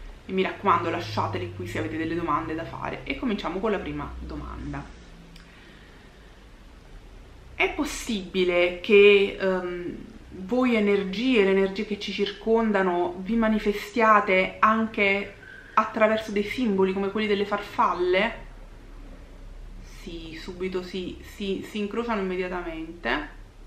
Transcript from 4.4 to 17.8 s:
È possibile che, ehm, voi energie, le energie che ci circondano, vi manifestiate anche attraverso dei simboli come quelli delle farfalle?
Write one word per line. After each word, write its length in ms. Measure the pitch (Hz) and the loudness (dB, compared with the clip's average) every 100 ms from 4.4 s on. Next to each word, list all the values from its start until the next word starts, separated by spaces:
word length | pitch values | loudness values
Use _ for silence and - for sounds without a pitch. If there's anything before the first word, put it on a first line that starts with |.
| - - 143 143 139 - - - - - - - - - - - - - - - - - - - - - - - - - - | -10 -10 -8 -10 -12 -18 -20 -20 -20 -20 -20 -20 -20 -20 -20 -20 -20 -20 -20 -20 -20 -20 -20 -20 -20 -20 -20 -20 -20 -20 -20
È 160 | - 370 | -2 -2
possibile 1080 | - 285 - - 208 185 190 180 175 175 175 | -2 -4 -4 -4 -4 -2 0 2 4 2 0
che, 540 | - 202 202 202 196 - | 6 10 10 10 4 0
ehm, 560 | 190 185 180 180 175 - - - - | 0 0 -2 -6 -8 -10 -14 -18 -18
voi 440 | 180 185 247 254 | -14 -2 2 4
energie, 680 | 226 202 202 185 190 262 240 | 4 4 2 0 -2 2 4
le 60 | 196 | 6
energie 360 | 190 190 196 214 | 4 2 0 -6
che 140 | 202 | -6
ci 120 | - | -6
circondano, 1000 | 196 196 - 220 226 220 202 190 175 175 185 | -2 -4 -2 2 2 4 2 2 2 0 -4
vi 160 | 190 233 | -2 2
manifestiate 1200 | 220 214 214 202 - 240 220 208 208 185 190 - | 4 2 0 -2 -4 2 6 6 6 2 2 2
anche 760 | 220 220 220 - 202 202 202 - - - - | 2 4 0 2 2 2 -2 -12 -18 -20 0
attraverso 580 | - 214 226 214 220 - | 0 0 2 4 4 0
dei 120 | 208 | -2
simboli 480 | 208 - 240 190 190 | -2 0 2 4 2
come 180 | 190 196 | 2 -2
quelli 180 | 208 214 | 0 0
delle 180 | 202 202 | 0 0
farfalle? 960 | 208 - - | -2 -4 0